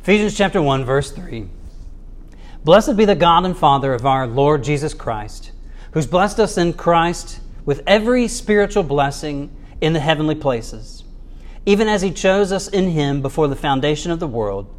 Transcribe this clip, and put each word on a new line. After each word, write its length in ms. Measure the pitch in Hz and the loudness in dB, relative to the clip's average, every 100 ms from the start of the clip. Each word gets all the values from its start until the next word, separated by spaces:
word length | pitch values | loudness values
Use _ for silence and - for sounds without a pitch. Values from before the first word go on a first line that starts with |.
Ephesians 340 | - 208 208 208 | 4 2 2 2
chapter 260 | 196 202 | 2 2
one, 220 | 147 135 | 2 0
verse 260 | 127 139 143 | 0 0 -2
three. 380 | - 127 113 95 - - - - - - - - - - - | -10 -10 -10 -12 -14 -16 -16 -16 -16 -16 -18 -18 -18 -18 -6
Blessed 320 | 151 190 220 208 | 6 6 6 2
be 80 | |
the 100 | 208 | 4
God 300 | 175 170 170 | 6 6 4
and 120 | 185 175 | 2 2
Father 380 | 151 139 135 | 4 4 2
of 100 | 123 | 0
our 220 | 135 135 127 | 2 0 0
Lord 360 | 123 143 151 | 2 2 2
Jesus 300 | 131 147 147 | 0 -2 -4
Christ, 600 | - - 110 104 - - - - - - | -6 -6 -6 -8 -14 -16 -16 -16 -16 -6
who's 140 | 156 120 | -4 0
blessed 320 | 180 202 208 | 2 2 2
us 200 | 208 - | 0 2
in 160 | 170 | 0
Christ 680 | - - 170 170 175 - - - - | 0 2 4 2 -2 -10 -14 -14 -10
with 180 | - 139 - | -4 -4 2
every 420 | 208 220 254 233 | 2 4 2 0
spiritual 540 | - - 208 202 208 | -4 2 2 4 0
blessing 680 | 156 143 139 139 151 143 143 - - - | 0 0 0 -2 -8 -8 -8 -14 -18 -2
in 120 | 156 | 0
the 80 | 160 | 2
heavenly 340 | 147 151 156 | 0 0 0
places, 720 | 151 139 120 113 110 - - - - - - - - | 0 -2 -2 -6 -14 -14 -18 -18 -18 -18 -18 -16 -6
even 240 | - 202 220 | 2 2 4
as 140 | 208 | 2
he 80 | 190 | 0
chose 420 | 147 196 190 202 | 0 2 2 2
us 160 | 190 - | -2 -2
in 220 | 202 185 | 0 0
him 320 | 160 143 143 | 0 0 0
before 260 | 135 - 147 | -2 0 0
the 80 | 135 | 0
foundation 540 | 151 135 147 151 175 | 0 0 0 -2 -4
of 100 | 165 | -4
the 60 | 165 | -4
world 400 | 117 104 98 101 | -2 -2 -4 -8